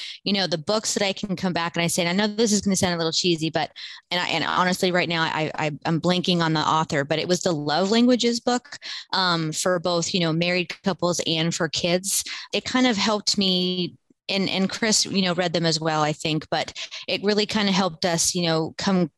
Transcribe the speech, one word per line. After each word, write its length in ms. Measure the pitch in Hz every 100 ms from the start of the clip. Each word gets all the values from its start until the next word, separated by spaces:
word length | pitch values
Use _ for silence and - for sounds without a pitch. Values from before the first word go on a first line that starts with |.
| - -
you 100 | 185
know, 140 | 196 175
the 100 | 165
books 380 | 151 214 - 214
that 100 | 196
I 80 |
can 220 | 190 208 175
come 180 | 190
back 220 | 170 170 175
and 80 |
I 40 | 170
say, 160 | -
and 60 | 170
I 40 | 185 214
know 80 |
this 200 | 208 226
is 80 | 202
gonna 140 | 202 185
sound 200 | 185 170
a 20 |
little 140 | 165
cheesy, 400 | 156 180 165 160
but, 180 | 160 - - - - -
and 100 | 180
I, 80 | 165
and 140 | 160
honestly, 480 | 113 117 180 185 190
right 180 | 175 160
now, 140 | 170
I, 280 | 160 - 156
I, 180 | - 156 151 151
I'm 160 | 165
blanking 380 | 175 180 190 175
on 140 | 160
the 80 | 156
author, 420 | - 156 160 156
but 160 | 147 156
it 80 | 147
was 140 | 175
the 100 | 190
Love 400 | 151 147 151 190
Languages 480 | 226 247 247 233 233
book, 380 | - 240 - - - - -
um, 380 | 190 180 165 156
for 260 | 156 185 180
both, 380 | 180 170 165 190
you 60 |
know, 120 | 165
married 400 | 160 175 180 175 -
couples 380 | 196 170 175 160 -
and 260 | 160 165
for 140 | - 165
kids. 560 | - 175 185 196 - - - -
It 120 | 202 -
kind 220 | 254 254
of 100 | 202
helped 400 | 214 214 - -
me. 600 | 190 180 180 180 175 - _ _ -
And, 180 | 196 190
and 200 | 185 190
Chris, 360 | - 220 208 -
you 180 | 190
know, 100 | 185
read 180 | 175 175
them 140 | 170 165
as 160 | 156
well, 220 | 160 156
I 100 | 151
think, 340 | 156 160 151 -
but 220 | 156 - - - - -
it 120 | 196
really 240 | 196 208 214
kind 220 | 214 202
of 80 | 185
helped 300 | 190 160 185
us, 280 | 165 -
you 100 | 180
know, 300 | 170 160 160 -
come 340 | - 185 170